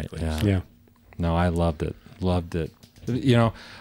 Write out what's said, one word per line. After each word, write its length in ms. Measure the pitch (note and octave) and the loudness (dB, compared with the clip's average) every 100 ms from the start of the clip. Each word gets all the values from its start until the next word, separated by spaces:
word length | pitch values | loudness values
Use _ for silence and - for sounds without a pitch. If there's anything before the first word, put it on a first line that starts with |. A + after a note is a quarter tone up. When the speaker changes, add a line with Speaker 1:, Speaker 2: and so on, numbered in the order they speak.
| D2+ | -6
Speaker 1:
basically. 120 | D#2+ | -6
Speaker 2:
yeah. 180 | D#2+ D#2 | -4 0
Speaker 3:
Yeah. 180 | G#2 F#2 - - _ _ _ - | 0 0 -2 -16 _ _ _ -4
Speaker 2:
No, 200 | E2+ E2+ | 0 2
I 100 | F2 | 2
loved 360 | E2+ E2+ D#2 | 2 0 0
it. 100 | D2+ - - - | -6 -8 -16 -6
Loved 360 | F2+ F2+ F2 E2+ | 0 0 -2 -6
it. 160 | D#2 - - - - | -6 -10 -20 -14 -6
You 300 | A#2+ C3+ A#2+ | -2 4 4
know, 160 | A2+ - - - | 4 0 -14 -8